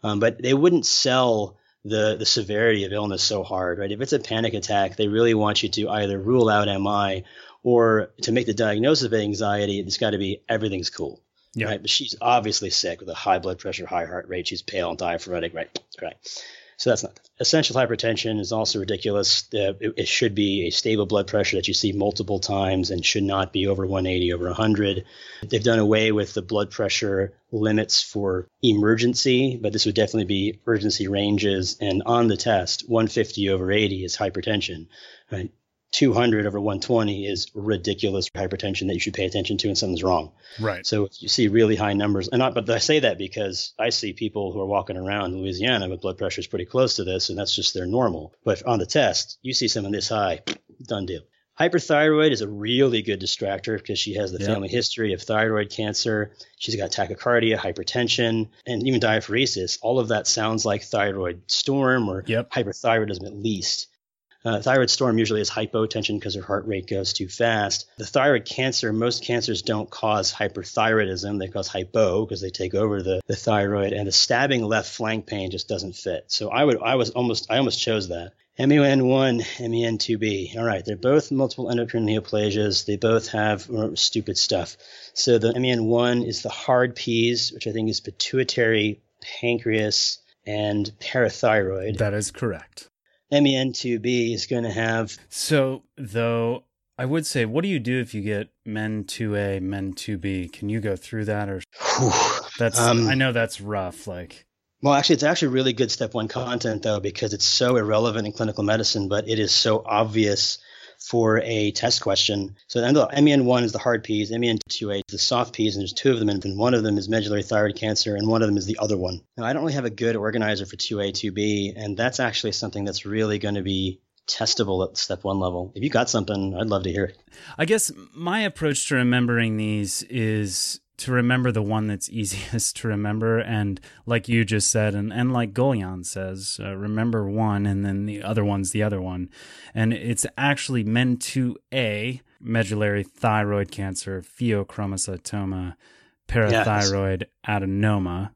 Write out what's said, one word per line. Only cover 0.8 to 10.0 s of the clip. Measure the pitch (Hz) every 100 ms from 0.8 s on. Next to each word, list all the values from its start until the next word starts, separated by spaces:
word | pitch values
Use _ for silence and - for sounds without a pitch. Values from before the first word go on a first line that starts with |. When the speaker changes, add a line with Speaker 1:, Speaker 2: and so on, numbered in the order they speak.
| 113
Speaker 1:
sell | - 135 127 127 110 101 - _ _
the, | 104 110 107 98
the | 107
severity | - 98 104 117 107
of | 98
illness | 101 104 95
so | - 104
hard, | 87 95 92 87
right? | 98
If | 104
it's | 135
a | 139
panic | - 113 113
attack, | 107 92 104 95 95
they | 107
really | 107 117
want | 110 107 107
you | 101
to | - 107
either | 107 101 98
rule | 98 127 113
out | 104 104
M | 98 98
I | 104 101 92 95 - - -
or | 123 120 113 110 101 -
to | -
make | 117 113
the |
diagnosis | 101 110 104 123 156 117
of |
anxiety, | 110 104 101 107 104 104 98
it's | 95
gotta | -